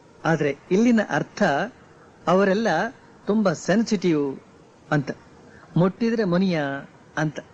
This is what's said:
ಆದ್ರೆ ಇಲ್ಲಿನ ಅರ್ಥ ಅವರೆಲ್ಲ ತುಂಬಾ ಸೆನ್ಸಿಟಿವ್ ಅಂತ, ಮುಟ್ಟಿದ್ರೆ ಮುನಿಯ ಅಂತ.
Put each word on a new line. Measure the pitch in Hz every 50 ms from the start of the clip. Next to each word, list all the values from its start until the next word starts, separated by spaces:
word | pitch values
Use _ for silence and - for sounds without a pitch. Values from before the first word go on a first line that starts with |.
| - - - - -
ಆದ್ರೆ | 151 165 143 156 147 139 - - -
ಇಲ್ಲಿನ | 180 202 233 247 233 220 196 -
ಅರ್ಥ | - 156 156 - - - 208 165 139 143 185 233 - - - - - - - - - - -
ಅವರೆಲ್ಲ | 156 175 190 202 196 185 214 233 208 160 160 202 233 - - - - - - -
ತುಂಬಾ | - 202 226 208 190 156
ಸೆನ್ಸಿಟಿವ್ | - - - 175 226 226 - 220 185 - 180 160 147 143 139 135 - - - - - - - - _ - -
ಅಂತ, | 151 147 135 - 127 - - - - - - - - - - - -
ಮುಟ್ಟಿದ್ರೆ | 160 175 190 185 - 233 226 226 226 214
ಮುನಿಯ | 180 170 180 196 190 175 156 143 139 139 139 143 - - - - - -
ಅಂತ. | - 156 156 139 - - -